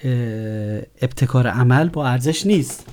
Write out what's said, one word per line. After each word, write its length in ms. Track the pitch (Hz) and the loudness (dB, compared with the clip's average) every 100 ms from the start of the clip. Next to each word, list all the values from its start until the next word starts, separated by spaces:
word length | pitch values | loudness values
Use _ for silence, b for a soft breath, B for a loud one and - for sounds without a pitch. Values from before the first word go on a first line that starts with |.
| 131 120 117 110 110 110 104 107 - - | -4 -2 -2 -6 -6 -6 -4 -6 -8 -6
ابتکار 460 | 127 - 131 127 120 | -6 0 2 2 2
عمل 420 | 107 123 131 165 | 4 4 4 2
با 180 | 156 135 | -2 -2
ارزش 380 | 123 139 160 196 | 0 -2 -2 2
نیست 400 | 190 127 - - | 2 0 -8 -18